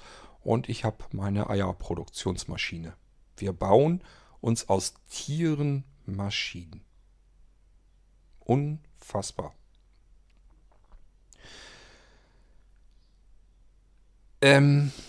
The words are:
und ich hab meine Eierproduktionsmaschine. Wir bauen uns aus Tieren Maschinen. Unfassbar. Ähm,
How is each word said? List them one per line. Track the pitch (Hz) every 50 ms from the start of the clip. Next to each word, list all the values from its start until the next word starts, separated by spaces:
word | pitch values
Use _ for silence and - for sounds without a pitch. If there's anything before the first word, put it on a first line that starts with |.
| - - - - - - - -
und | - - 113 120 127 -
ich | 117 - -
hab | 110 - - - - -
meine | 101 98 101 98 101 - -
Eierproduktionsmaschine. | 101 98 98 92 90 - - - 90 85 80 - - - - 95 90 90 - - - - - - 87 82 82 82 - - _ _ _ - - _ -
Wir | - 98 98 90
bauen | - - 98 101 117 143 160 175 180 - - - - - - - -
uns | - 117 117 - - -
aus | 98 95 - - - - _ -
Tieren | - - - - 143 160 170 160 151 143 147 147 139 139 135 - - - -
Maschinen. | - 95 95 101 104 104 - - - - 90 90 80 - 90 - _ _ - _ _ _ _ _ _ _ - - - _ _ _ _ - - _ _ _ _ _ _ _ _ _ _ - -
Unfassbar. | - - 117 139 143 147 151 156 - - - - - - - 101 95 - - - - - - - - _ _ - _ _ _ - - _ - - _ _ _ - _ - - - _ - - - - _ - - - - _ _ _ _ - - - - - - - - - - - - - - - - - - - _ _ - - _ _ - - - - - - - _ - _ _ _ _ _ - - - - _ _ _ - - _ _ _ _ _ _ _ _ _ _ - - - -
Ähm, | - 139 139 139 143 143 143 143 143 139 - - -